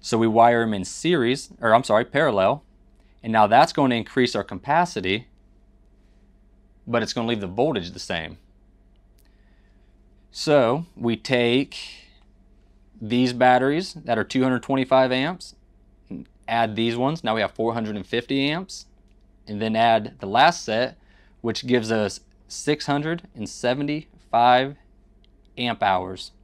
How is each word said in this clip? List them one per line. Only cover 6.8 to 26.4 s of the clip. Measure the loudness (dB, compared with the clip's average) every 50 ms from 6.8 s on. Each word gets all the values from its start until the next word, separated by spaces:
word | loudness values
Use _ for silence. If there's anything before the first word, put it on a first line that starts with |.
| _
but | -2 -2 -2 -2
it's | -2 -4
gonna | -4 -2
leave | -2 -2 -4
the | -4 -8
voltage | -2 -2 -2 0 0 -4 -6 -8
the | -12 -14
same. | -10 -8 -8 -6 -6 -10 -14 -18 _ _ _ _ _ _ _ _ _ _ _ _ _ _ _ _ _ _ _ _ _ _ _ _ _ _ _ _ _ _ _ _ _ _ _ _ _ _
So | _ -8 0 2 4 4 4 4 2 -2 -4 -10 _
we | -6 -4 -2 -2
take | -2 _ -2 0 2 2 2 2 0 0 -2 -8 -16 -16 -16 -20 -20 -20 -20 _ _ _ _ _ _ _ _ _ _ _ _ _ _ _ _ _ -14
these | -8 -4 0 0 0 0 2
batteries | 4 4 6 6 4 4 2 -2 -2 -4 -8 -12
that | -16 -4 -2 -2
are | -2 -2
two | -2 0 0 0
hundred | 2 0 -2 -2
twenty-five | -2 -2 -2 0 2 4 4 4 4
amps, | 2 -2 -2 -4 -6 -8 -14 -20 -20 _ _ _ _ _ _ _ _ _ _ _ -16 -16 -16 _ _ _ _
add | -4 0 0 0 0 0
these | -2 -2 -2 0
ones, | 0 -2 -2 -2 -4 -4
now | -4 -2
we | -2
have | -2 -4
four | -2 -4 -4 -2 -2
hundred | -4 -6 -6 -8
and | -8 -8
fifty | -4 -6 -6 -4 -2 -4 -2 -2 -2
amps, | -4 -4 -8 -10 -16 -18 -18 _ _ _ _ _ _ _ _ _ _ _ _ -12
and | -8 -6
then | -4 -2 0
add | 2 4 4 4 2 0 -4 -14 -12
the | -10
last | -2 2 4 4 4 4 0 -6
set, | -4 -2 -2 -2 -2 -6 _ _ _ _ _ _ _ _ _
which | -6 -6 -6 -6 -2
gives | 0 0 0 2 2
us | 0 0 0 -2 -4 -8 _ _ _ _ _
six | _ -16 -8 -2 -2 -2 -2 -2
hundred | -4 -4 -2 -2 -6 -8 -8 -10 -18 _
and | -12 -12 -12
seventy-five | -12 -4 -2 -2 -2 -2 -4 -6 -6 -8 -10 _ _ -20 _ _ 0 4 4 6 6 4 2 0 -6 -14 _ _ _ _ _ _ _ _ _ _ _ _ _ _ _
amp | -6 -4 -4 -4 0 0
hours. | 0 0 0 -2 -6 -10 -12 -14 -18 _ _